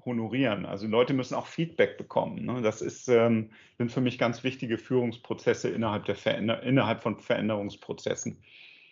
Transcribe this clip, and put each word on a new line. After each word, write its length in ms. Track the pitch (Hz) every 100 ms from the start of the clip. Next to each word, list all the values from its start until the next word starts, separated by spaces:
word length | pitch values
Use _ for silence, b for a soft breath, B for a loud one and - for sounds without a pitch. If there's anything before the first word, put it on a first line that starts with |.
| -
honorieren. 600 | 120 110 127 131 98 -
Also 220 | 98 110
Leute 260 | 110 123
müssen 200 | 135 123 123
auch 120 | -
Feedback 500 | - 165 - 104 -
bekommen, 480 | - - - - -
ne? 160 | 123
Das 200 | 110 107
ist, 260 | - - -
ähm, 420 | 120 113 113 110 B B -
sind 140 | 120
für 100 | -
mich 180 | 123 120
ganz 240 | 117 117
wichtige 340 | 131 131 123 113
Führungsprozesse 920 | - 127 120 110 - 107 - 110 123
innerhalb 360 | - 113 104 -
der 100 | 98
Veränder-, 460 | - - 107 113
innerhalb 380 | 127 135 107 113
von 160 | 117 104
Veränderungsprozessen. 1200 | - 110 104 107 101 104 - - - - - - B B B B B